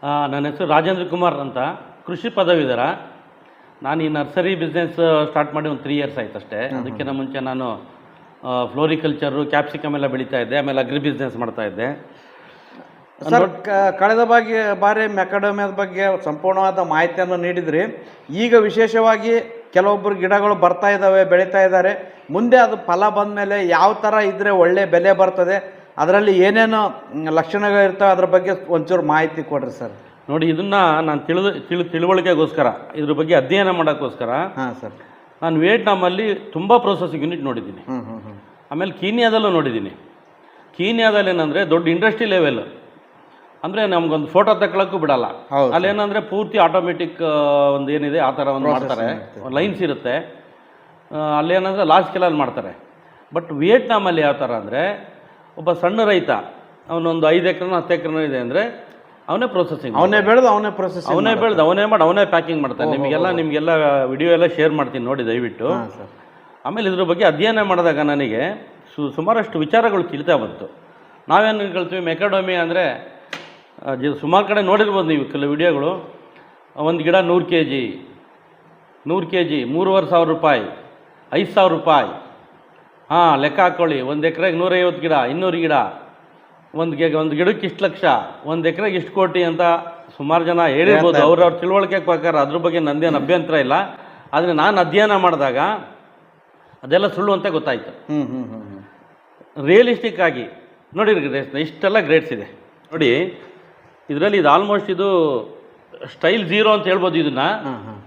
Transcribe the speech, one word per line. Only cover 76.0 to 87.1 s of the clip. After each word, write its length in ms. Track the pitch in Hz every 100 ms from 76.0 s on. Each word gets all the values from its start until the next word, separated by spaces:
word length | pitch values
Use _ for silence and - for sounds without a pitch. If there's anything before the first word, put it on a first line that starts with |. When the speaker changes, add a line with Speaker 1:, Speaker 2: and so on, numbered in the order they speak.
| - - - - - _ _ -
Speaker 1:
ಒಂದು 280 | 151 170
ಗಿಡ 120 | 160 185
ನೂರು 280 | 175 180
ಕೆಜಿ, 720 | 170 170 143 135 117 90 - - - _ _ _ _ _ _ _ 143
ನೂರು 200 | 180 170
ಕೆಜಿ, 380 | 185 160 147
ಮೂರುವರೆ 420 | 120 156 185 190 160
ಸಾವಿರ 220 | 175 160
ರೂಪಾಯಿ, 340 | 160 156 131 101 - - - _ _ _
ಐದು 200 | 143 190
ಸಾವಿರ 200 | - 190
ರೂಪಾಯಿ. 520 | 160 165 151 104 - - - - _ _ _ _ _ _
ಹಾ, 260 | 160 170 139
ಲೆಕ್ಕ 240 | 147 170
ಹಾಕ್ಕೊಳ್ಳಿ, 400 | 180 170 170 143
ಒಂದು 260 | 127 147 160
ಎಕರೆಗೆ 320 | 160 185 165
ನೂರೈವತ್ತು 420 | 180 180 180 151
ಗಿಡ, 120 | 160
ಇನ್ನೂರು 440 | 151 123 156 185 170
ಗಿಡ, 160 | 165 143 104 - - - - _ _ _ _
ಒಂದು 220 | 151 165 143
ಗೆ-, 180 | 160